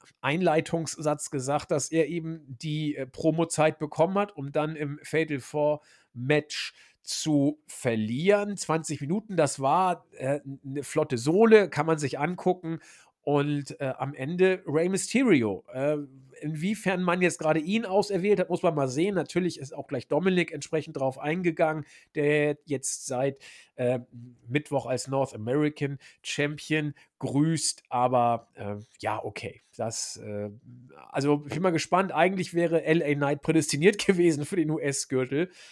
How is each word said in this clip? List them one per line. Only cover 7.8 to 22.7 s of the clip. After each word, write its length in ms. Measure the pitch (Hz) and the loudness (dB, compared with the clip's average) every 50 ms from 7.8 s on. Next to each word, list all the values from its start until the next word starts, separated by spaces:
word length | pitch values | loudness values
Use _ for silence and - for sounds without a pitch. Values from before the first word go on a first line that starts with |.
| - 127 117 110 110 107 120 135 165 190 202 202 208 208 202 - | -2 -2 0 0 -2 -2 -2 -2 4 4 4 4 4 -2 -6 -8
Zwanzig 420 | - - 160 160 151 - 156 - | -2 -2 -2 -2 -2 -4 -8 -6
Minuten, 380 | 143 135 175 220 214 - 196 165 | -4 -4 -4 -4 -4 -4 2 2
das 220 | 151 139 - - | 2 2 2 0
war, 480 | 135 135 151 180 185 185 175 175 _ _ - - | 0 2 2 4 2 2 0 -2 _ _ -12 -6
äh, 220 | 131 131 143 147 - 139 139 135 - | -2 -2 -2 -2 -4 -10 -14 -14 -12
'ne 180 | 139 135 143 | -10 -8 -8
flotte 380 | 131 - - 151 151 147 139 117 | -6 -4 -2 -2 0 0 -2 -2
Sohle, 500 | 117 147 165 202 226 226 220 214 196 156 | 0 2 6 6 8 10 10 8 8 6
kann 160 | - 143 151 | 0 -2 0
man 140 | 160 160 151 | 2 0 0
sich 180 | 147 131 - 135 | 0 -4 -2 -2
angucken. 600 | 143 165 180 180 - 185 180 185 - 165 165 156 - - - - - _ _ _ | -2 -4 -4 -2 0 0 0 0 -2 -8 -8 -8 -10 -16 -20 -20 -20 _ _ _
Und, 580 | - 143 143 143 143 147 147 143 139 - - - | -2 0 2 2 2 2 -2 -4 -4 -8 -8 -6
äh, 100 | 143 131 127 - | -4 -4 -4 -4
am 160 | 135 139 143 | -6 -6 -6
Ende 480 | - 131 143 175 180 185 190 185 180 - 165 | -6 -6 -4 0 2 4 4 2 0 -2 -2
Rey 200 | 139 156 170 180 | 0 0 2 2
Mysterio. 760 | 190 180 - - - 240 277 240 180 131 113 107 98 - - - 120 | 0 -2 -4 0 0 2 6 6 6 6 4 2 -2 -4 -8 -10 -6
Äh, 240 | 131 135 147 151 147 143 131 135 135 131 131 - - | -2 -2 0 0 -2 -4 -10 -14 -20 -20 -20 -18 -10
inwiefern 600 | - 151 160 147 160 196 220 - - 190 190 180 | -8 -6 -6 -2 -2 -2 -2 -2 -2 -2 -2 0
man 220 | 185 180 175 185 180 | 0 0 2 2 2
jetzt 160 | 170 160 - | 0 0 0
gerade 200 | - 156 156 160 | 0 2 2 2
ihn 240 | 147 170 208 226 226 | 2 0 -2 -2 -2
auserwählt 560 | 190 185 202 - - 196 175 180 208 202 180 | 0 0 0 2 2 0 0 2 2 2 2
hat, 120 | 185 - | 2 -2
muss 100 | 175 165 | -2 0
man 140 | - 175 156 | 0 2 2
mal 120 | 143 139 131 | 2 0 0
sehen. 280 | 123 143 170 208 202 | 0 0 0 0 0
Natürlich 440 | 180 151 - - 175 185 175 - - | -2 -2 -2 -2 0 0 0 -2 -6
ist 140 | 139 131 - | -12 -12 -12
auch 140 | 147 - - | -12 -10 -6
gleich 200 | 143 123 - - | -6 -6 -4 0
Dominik 440 | 147 151 180 190 185 180 170 - | 0 2 2 2 2 2 0 -2
entsprechend 460 | 160 147 143 - - 156 - 160 151 139 | -4 -12 -10 -4 -4 -4 -4 -4 -6 -2
drauf 200 | 165 165 - - | -2 -2 -2 -2
eingegangen, 680 | 147 147 160 185 185 175 156 151 170 156 156 156 143 _ - - _ _ - | -2 -2 -2 0 0 0 2 2 2 2 0 -2 -6 _ -16 -20 _ _ -4
der 460 | 156 147 147 151 151 147 147 147 - _ | 0 2 2 4 4 2 2 0 -2 _
jetzt 420 | - | -6